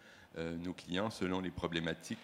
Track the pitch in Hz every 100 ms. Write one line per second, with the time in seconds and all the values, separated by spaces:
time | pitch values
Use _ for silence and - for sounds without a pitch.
0 | - - - - 82 85 90 - 82 90
1 | 110 - 92 92 90 - 85 82 82 80
2 | - 113